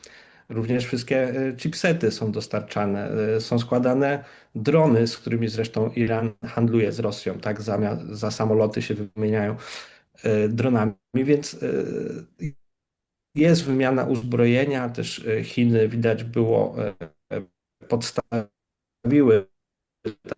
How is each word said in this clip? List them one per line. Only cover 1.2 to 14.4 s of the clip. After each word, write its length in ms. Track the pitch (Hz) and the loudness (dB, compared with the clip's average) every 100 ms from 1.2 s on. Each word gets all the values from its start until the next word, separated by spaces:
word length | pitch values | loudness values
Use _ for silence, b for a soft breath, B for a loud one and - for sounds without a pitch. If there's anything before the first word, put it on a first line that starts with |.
| 127 | 0
e, 280 | 131 131 120 | -2 -4 -4
chipsety 540 | - - 180 165 110 | -6 -2 0 2 0
są 220 | - 110 | -2 -4
dostarczane, 800 | 107 - 104 - 107 104 101 101 107 107 110 | -4 -6 -6 -4 -4 -2 -2 -4 -2 0 -2
e, 40 | |
są 180 | - 120 | 0 -2
składane 640 | 120 123 123 131 139 139 B B B | 0 0 2 2 2 -2 B B B
drony, 520 | 120 110 160 156 113 117 | -4 2 4 6 4 2
z 100 | - | -2
którymi 320 | - 117 113 | -4 -2 -2
zresztą 420 | 110 110 107 113 | -2 -4 -2 -2
Iran 420 | 120 113 113 113 - | 0 0 0 -2 -6
handluje 480 | - 117 117 117 104 | -6 0 2 4 2
z 60 | - | 0
Rosją, 400 | 107 104 95 92 | -4 -4 -6 -6
tak, 220 | 107 107 | -6 -6
zamia-, 540 | 107 104 104 113 - | -2 0 0 -4 -8
za 160 | 104 107 | -6 -4
samoloty 520 | - 107 107 107 117 | -2 2 4 2 0
się 120 | 117 | -4
wymieniają, 600 | 107 104 107 107 107 104 117 B B B B _ _ | -6 -6 -4 0 0 -2 -4 B B B B _ _
e, 260 | 113 107 107 | 0 2 2
dronami, 460 | 117 127 117 107 - _ | 2 2 2 0 -4 _
więc, 400 | 127 135 147 - | -2 2 2 0
e, 1000 | - - - - - - - - - 156 - _ _ _ _ _ _ _ | -8 -4 -2 -4 -4 -6 -10 -14 -10 -10 -10 _ _ _ _ _ _ _
jest 300 | 143 165 165 | 2 4 4
wymiana 400 | 139 131 131 131 | 2 2 2 2
uzbrojenia, 840 | 135 123 120 120 | 0 -2 0 2